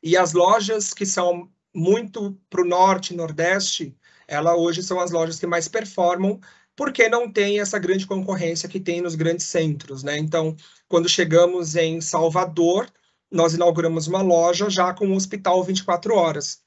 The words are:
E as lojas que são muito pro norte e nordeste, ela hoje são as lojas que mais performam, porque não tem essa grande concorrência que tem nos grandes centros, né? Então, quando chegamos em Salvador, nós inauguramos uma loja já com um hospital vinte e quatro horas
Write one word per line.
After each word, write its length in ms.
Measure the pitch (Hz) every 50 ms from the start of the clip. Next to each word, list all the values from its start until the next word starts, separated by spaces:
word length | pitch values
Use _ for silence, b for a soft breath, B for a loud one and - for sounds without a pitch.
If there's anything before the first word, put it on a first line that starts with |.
| -
E 120 | 160 170 180
as 160 | 185 165 156
lojas 600 | 180 175 185 208 226 208 196 220 214 208 - -
que 120 | - 202
são 440 | 190 - - 180 175 175 175 175 - _ _ _ _
muito 640 | _ 180 160 180 202 233 233 196 - 226 202 202 196 - _ _
pro 160 | - 180 180
norte 480 | 175 175 180 185 190 190 185 185 - 180
e 20 |
nordeste, 800 | 170 165 156 151 151 165 175 190 202 196 - - - 165 139 131 _ b b b b b b
ela 280 | 151 147 151 165 170
hoje 260 | 170 170 170 170 175
são 180 | 185 - 185 180
as 120 | 175 170
lojas 280 | 170 165 165 165 160 -
que 60 | -
mais 220 | 175 170 170 165 -
performam, 760 | - 226 214 196 - - 180 175 180 175 190 196 208 190 b b b b b b b
porque 320 | - 277 277 262 - 233 226
não 240 | 233 233 240 233
tem 280 | - 214 202 202 202 208
essa 180 | 208 196 - 208
grande 300 | 185 170 190 190 190 -
concorrência 600 | 196 190 190 190 190 175 170 165 165 165 - 170
que 120 | - 190
tem 220 | 190 180 170 170
nos 120 | 180 175 165
grandes 320 | 160 160 165 170 175 -
centros, 560 | - - 180 160 156 151 147 - - 139 131
né? 160 | 135 143 147 151
Então, 400 | 156 156 160 165 160 160 160 156 b b b b b b
quando 200 | - 170 170 175
chegamos 680 | - - 180 160 160 165 175 175 180 180 170 156 151
em 260 | 170 165 160 160 165
Salvador, 880 | 160 - - 156 160 165 156 180 185 180 160 170 170 170 180 196 254 - _ _ _ _ _ _ _ _
nós 220 | - 170 165 165 160
inauguramos 540 | 165 175 175 165 165 165 165 165 160 151 156
uma 160 | 180 190 196
loja 440 | 185 175 165 165 175 180 175 202 208
já 240 | 190 185 180 180 185
com 100 | - 214
um 100 | 196 190
hospital 480 | 190 190 - - 202 190 185 180 185 185
vinte 160 | 180 190 185
e 40 | -
quatro 320 | - 175 175 - 214 226
horas 460 | 202 170 165 156 147 143 - - _ _